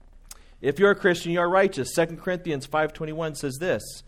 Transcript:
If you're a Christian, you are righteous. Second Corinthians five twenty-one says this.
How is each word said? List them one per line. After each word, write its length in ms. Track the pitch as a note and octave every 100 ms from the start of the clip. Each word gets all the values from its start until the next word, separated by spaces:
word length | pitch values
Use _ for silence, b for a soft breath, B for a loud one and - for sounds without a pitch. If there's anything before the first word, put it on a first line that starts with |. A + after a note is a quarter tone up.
| - - - B B B
If 200 | C3 D#3+
you're 120 | G3+
a 40 |
Christian, 360 | G3 F#3+ E3+ E3
you 80 | F3
are 100 | F3
righteous. 460 | F#3+ F#3 C#3+ A#2+
Second 240 | - E3 D#3
Corinthians 460 | F#3+ F3+ E3+ C#3
five 260 | B2+ D#3 D#3
twenty-one 420 | - D#3 D#3 D#3+
says 220 | C#3 C#3+ C3
this. 440 | F3 A2+ - -